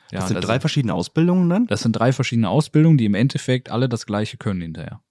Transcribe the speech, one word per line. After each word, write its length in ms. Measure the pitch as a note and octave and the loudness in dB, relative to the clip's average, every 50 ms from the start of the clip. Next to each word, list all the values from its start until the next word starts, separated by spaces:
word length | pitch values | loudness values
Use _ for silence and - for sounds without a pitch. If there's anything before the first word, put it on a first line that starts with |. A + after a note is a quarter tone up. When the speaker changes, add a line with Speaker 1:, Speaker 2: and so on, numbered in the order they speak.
| _ _ - | _ _ -8
Speaker 1:
ja, 60 | F#2+ | -6
Speaker 2:
Das 80 | F#2 F#2 | -4 -4
sind 60 | A2+ | -4
Speaker 1:
das 80 | F2+ F#2 | -4 -2
Speaker 2:
drei 80 | G2 A#2 | -2 -2
Speaker 1:
sind 80 | C3 | -2
Speaker 2:
verschiedene 320 | - D#3 - D3 B2 G#2 D#2 | -2 -2 -2 -2 -2 0 -2
Ausbildungen 560 | - F3+ - - D#3 E3+ F3+ F3+ F#3 F3 E3+ | -2 -4 -2 0 0 2 2 4 2 2 2
dann? 180 | F3 G#3+ B3 | 2 0 0
Speaker 1:
Das 140 | - G#2 - | 0 -2 0
sind 100 | - A#2 | 0 0
drei 220 | A2 - A2+ C3 C3 | 0 2 2 2 2
verschiedene 340 | - B2 - A#2 A#2 A2 E2+ | 0 -2 -2 0 0 0 2
Ausbildungen, 480 | G2+ D3+ - - - D3+ D#3 E3 D#3 | 2 0 0 2 2 4 6 6 6
die 80 | C3 A2+ | 4 4
im 80 | G2+ G2+ | 2 2
Endeffekt 540 | F#2+ B2+ C#3 - C#3+ - - B2+ B2 - - | 2 0 0 0 -4 -2 -2 -2 -2 -2 -4
alle 200 | G#2+ A#2 C3 B2+ | -2 -2 -2 -2
das 160 | A#2+ G#2+ - | -2 -6 -4
Gleiche 320 | - G2+ G#2 G#2+ - - | -4 -4 -4 -4 -4 -8
können 240 | - - G#2+ F#2+ F2+ | -8 -6 -6 -6 -4
hinterher. 400 | E2+ E2 D#2+ E2 D#2 - - - _ _ | -6 -8 -10 -12 -12 -12 -14 -16 _ _